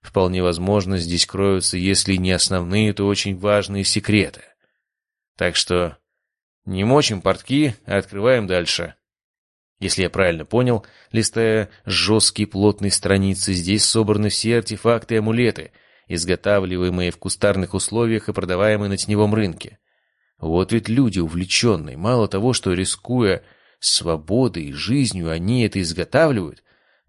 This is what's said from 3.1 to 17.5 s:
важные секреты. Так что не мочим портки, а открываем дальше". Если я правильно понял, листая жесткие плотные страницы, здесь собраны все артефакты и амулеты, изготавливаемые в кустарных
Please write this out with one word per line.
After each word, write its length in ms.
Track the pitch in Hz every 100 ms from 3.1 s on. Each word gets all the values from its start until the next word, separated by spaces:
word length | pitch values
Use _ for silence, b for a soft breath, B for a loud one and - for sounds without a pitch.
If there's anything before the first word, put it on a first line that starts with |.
| 101 101 92
важные 460 | 101 104 95 101
секреты. 580 | 95 107 - 104 82 - - _ _ _ _ _ _ _ _ -
Так 180 | 90 85
что 420 | - 90 87 69 _ _ _ _ _ _ -
не 180 | 95
мочим 380 | 107 143 143 101
портки, 540 | 95 92 - 139 147 104 -
а 120 | 98
открываем 500 | - 101 113 127 98
дальше". 480 | 90 85 - 85 - _ _ _ _ _ _ _ _
Если 220 | 95 -
я 80 | 87
правильно 340 | - 92 82 76
понял, 400 | 113 123 113 B B B
листая 580 | 110 107 113 113 110 98 b -
жесткие 600 | 92 95 110 - - 104
плотные 440 | 95 104 98 101
страницы, 640 | - 90 98 98 92 -
здесь 300 | 90 85 104
собраны 460 | - 113 107 104 104
все 300 | - 110 117
артефакты 560 | 104 107 113 113 - 113
и 20 |
амулеты, 540 | 107 113 120 95 78 b b b b
изготавливаемые 1000 | 85 85 87 101 101 92 90 90 90 90
в 80 | -
кустарных 560 | 95 - 104